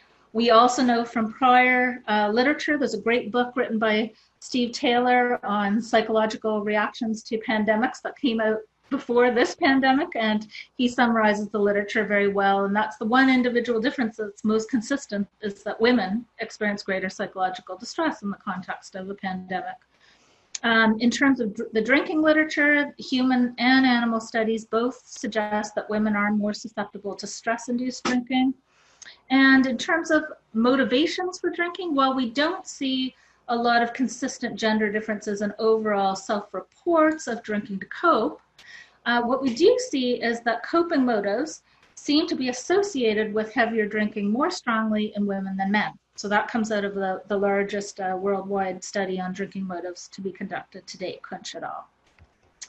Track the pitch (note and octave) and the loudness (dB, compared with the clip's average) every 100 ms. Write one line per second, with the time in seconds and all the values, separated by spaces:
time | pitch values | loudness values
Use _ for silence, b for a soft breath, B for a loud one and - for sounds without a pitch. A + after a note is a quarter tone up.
0 | b b b A3 A#3 A3+ B3 C4+ B3 A#3 | b b b 0 6 8 8 4 2 2
1 | A#3+ A#3 A3 - B3+ B3 B3+ B3+ B3+ B3 | 0 -2 -4 2 4 6 6 4 0 -2
2 | - G#3+ G#3 A3 C4 D4+ - D4 A3 G#3+ | -2 0 2 2 2 0 -2 0 -2 -2
3 | G#3+ A#3+ A3 A#3+ B3 B3+ - A3+ A3 G#3+ | 0 0 0 -2 -2 -2 -2 0 0 0
4 | A3 b b _ - B3+ A#3+ - B3 A#3+ | -2 b b _ -6 -2 -2 -2 2 2
5 | B3 B3 B3 B3 G3 G#3 G3+ G#3+ A3+ A3+ | 4 4 2 0 -2 -2 0 -2 2 2
6 | A3 A3 A3 - A3 G#3+ G#3 G#3 G#3+ - | 2 2 0 -2 -4 -2 0 0 -2 -4
7 | A3+ A3 - A3 - G#3+ G#3 G#3+ B3+ - | -6 -6 -6 -6 -2 0 2 2 0 -4
8 | - - C#4 A3+ A3 A3 - _ _ C4+ | -10 -4 -2 0 0 -2 -6 _ _ -6
9 | - A#3+ B3 A3+ D#4+ - E4 C4+ C4 C4+ | 0 4 4 4 0 2 2 4 4 2
10 | F4 A#3 A3 G#3+ - B B - B3 B3 | 0 -2 0 0 -4 B B -2 0 2
11 | A#3+ A3+ G#3+ G#3 G3+ G#3+ G3+ G3+ G3+ A3+ | 2 4 2 2 -2 0 2 2 0 -2
12 | G3+ G3+ G3+ G3 G3 G3 G3+ G#3 G#3+ - | 0 2 2 2 2 2 2 0 -2 -4
13 | A3 B3+ C4 B3+ B3 A#3 A#3 A3+ A#3+ C4+ | 0 4 6 4 2 0 0 0 0 -2
14 | A3+ - G#3 - G#3+ A3 A3 B3+ G#3+ C#4 | -4 -4 -10 -4 0 0 0 -4 -2 -4
15 | - G3+ G3 _ G#3+ G3+ G#3 - A3+ B3 | -4 -6 -6 _ -10 -8 -8 0 2 2
16 | F#3 G#3+ - - A3+ - G#3 G3+ - F#3+ | 0 -4 -6 -10 -12 -4 -4 -4 -4 -4
17 | F#3+ - F#3 F#3+ F#3 F#3 - F#3 A#3 - | -4 -6 -8 -4 -4 -4 -12 -14 -10 -4
18 | D#4+ - G3+ F#3 - F#3 F#3+ F3 - F#3+ | -2 -4 -8 -8 -8 -10 -10 -12 -12 -12
19 | F#3+ G3+ F#3+ F#3 F#3 F#3 F#3 - _ b | -10 -8 -8 -8 -6 -8 -8 -12 _ b
20 | b b b b b - A#3 A3+ A3 A3 | b b b b b -4 2 4 4 4
21 | A#3+ - C#4 B3+ A3 G#3+ A3+ A3 G#3+ C#4+ | 2 2 2 2 0 -4 -4 -2 2 2
22 | - D#4 D#4 D#4 D#4 - D4 D4 C#4+ - | 2 2 4 4 2 2 2 2 0 -6
23 | - C4 B3+ B3+ B3 - A#3+ C4 C4 A#3+ | -4 0 2 2 0 0 2 4 6 4
24 | A#3 A3+ A3+ A#3 A3 A3+ A3 A3+ B3 - | 2 -2 -2 -2 0 -2 -2 0 0 -4
25 | - - B3 A3 G#3 G#3+ G#3+ G#3 G3+ G#3+ | -12 -10 -6 -2 -2 -2 -2 -6 -2 0
26 | G#3+ G#3 G#3 G#3+ G#3 G#3 A3 - G3+ G3 | 2 2 2 2 0 -4 -8 -8 -8 -8
27 | G3+ F#3+ G3+ - A#3 A#3 - A#3+ B3+ - | -10 -10 -10 -8 -4 -4 -4 -4 -4 -4
28 | - B3 B3 B3+ C4 - B B B B | -2 -2 0 2 2 0 B B B B
29 | B B - C4+ C4+ C4 C4 A#3 - E4 | B B 0 4 6 6 4 0 -2 -2
30 | E4 D#4 D#4 - _ A3 B3 C4+ G#3+ B3+ | 2 0 0 -8 _ 0 2 4 2 2
31 | D#4+ - F4+ F4+ F4 - F4 F4 F4+ C#4 | 0 -2 -6 -4 -4 -4 -4 -6 -4 0
32 | C4+ C4 A#3+ B3 D#4 F#4+ - - C4+ C4 | 2 0 -2 0 -2 -2 -10 -8 -4 -2
33 | C4 b b b - A#3+ A#3+ A#3 A#3 - | -4 b b b -4 0 2 2 2 0
34 | B3 - C4 - A#3 G#3 A3 G#3+ G#3+ G#3+ | -4 -2 -8 -6 -8 -2 0 2 0 -2
35 | G#3+ G#3 A3 G3+ G3+ G3+ A3 A3 G#3+ G3+ | -4 -6 -6 -4 -4 -2 2 2 2 0
36 | G3 F#3+ - G#3 - F#3+ - _ F4 E4 | 0 -2 -4 -4 -4 -10 -12 _ 0 4
37 | D#4 D#4 - A3+ - G#3 G#3 G3 - - | 4 2 -4 -8 -6 -6 -6 -8 -10 -2
38 | E4+ B3+ C4 - _ - B B B B | 2 2 0 -4 _ -20 B B B B
39 | A#3 A#3+ A3 C4+ C4+ A#3 F#4 B4 - C#4 | -2 0 0 0 -2 4 4 4 0 -2
40 | B3 B3 A#3 A#3 A#3 - - E4+ E4+ D#4 | 0 0 -2 -2 -2 -4 0 0 2 2
41 | B3 A3 G3 G#3+ D#4 - b b b - | 2 2 0 -2 -4 -8 b b b -10
42 | - D4 F4 D4+ B3+ B3 - F#4+ G4+ C4+ | 0 2 2 -2 -4 -4 0 2 2 0
43 | A3+ G#3 G#3 G#3 G#3+ C4 A3+ A3+ G#3 G#3+ | 0 2 0 -2 -2 0 0 0 -2 -2
44 | G#3 G#3+ G3+ A3+ E4 F4+ - A3+ A3 G#3+ | -2 -2 -2 0 0 -2 -2 -2 0 0
45 | G#3+ G#3 G3+ G3 G3 F#3+ F#3+ G#3 E3 - | -2 -2 -2 -2 -4 -4 0 0 -2 -6
46 | _ - G3+ G#3 - A#3 A3 G#3 G3+ G3 | _ -12 -2 0 0 -2 -2 -2 -2 -4
47 | F#3+ F#3+ - G3+ G3+ G3 G3+ G3+ G3 - | -4 -4 -4 -2 0 0 0 -4 -8 -8
48 | F#3 F#3 G3 G3 F#3+ G3 F#3+ F#3 - G#3 | -6 -4 -2 -2 -2 -4 -4 -6 -8 -4
49 | F#3+ F#3 F#3 F#3 F#3+ G3 F#3+ F3 F3+ F3 | -4 -4 -6 -6 -8 -8 -8 -8 -10 -12
50 | - - F#3+ F#3 F#3+ E3+ - F#3+ - F#3 | -16 -12 -10 -8 -10 -10 -12 -18 -18 -12
51 | F3+ - - F3+ - E3 D#3 D#2+ - _ | -10 -10 -14 -14 -14 -12 -12 -12 -16 _
52 | _ _ - _ _ _ | _ _ -20 _ _ _